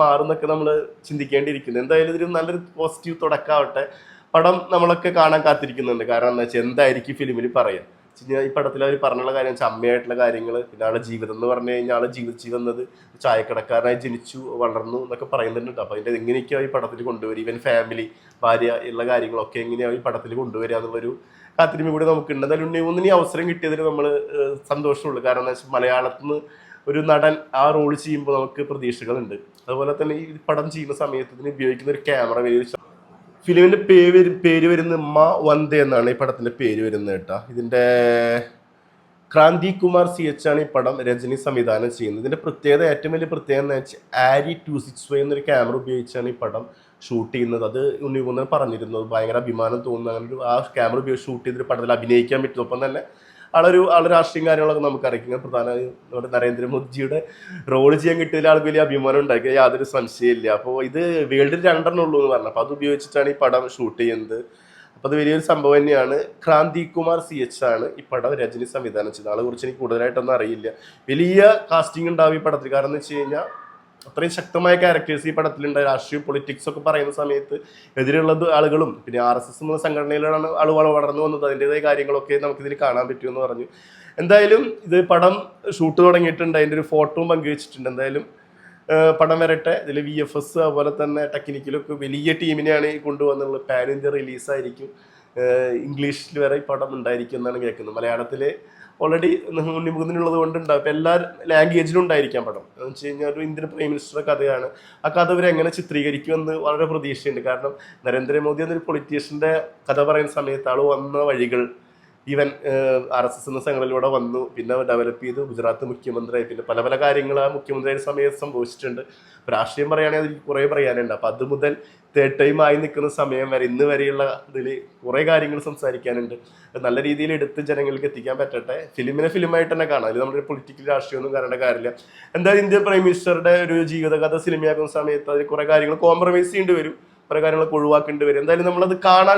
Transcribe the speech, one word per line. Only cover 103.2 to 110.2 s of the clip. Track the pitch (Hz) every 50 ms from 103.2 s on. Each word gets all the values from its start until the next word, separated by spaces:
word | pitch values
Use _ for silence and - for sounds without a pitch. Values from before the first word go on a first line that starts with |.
| 147 147 143
ഒരു | 156 156 156
ഇന്ത്യൻ | 156 156 156 151 -
പ്രൈം | - 156 147 147
മിനിസ്റ്ററുടെ | 143 - - 147 151 147 151
കഥയാണ്. | 147 143 139 139 131 127 127 127 - - - - - _ -
ആ | 147 151 175
കഥ | 175 170 180
ഇവരെങ്ങനെ | 175 175 180 165 156 160 170 165 185
ചിത്രീകരിക്കുമെന്ന് | 175 - 156 147 143 147 143 143 147 160 160 160 156 156 160 160 139
വളരെ | 147 151 151 160 156 156
പ്രതീക്ഷയുണ്ട്. | 156 139 143 131 - - 143 131 123 120 127
കാരണം | 127 123 135 139 139 - - - - _ - 127
നരേന്ദ്രമോദി | 123 131 131 127 143 151 147 147 151 147 160 165
എന്നൊരു | 170 165 165 -
പൊളിറ്റീഷ്യൻ്റെ | 156 147 - - 147 143 139 - 147 147 156 160 160 156 - - - _ _ -
കഥ | 135 139 143 147
പറയുന്ന | 156 151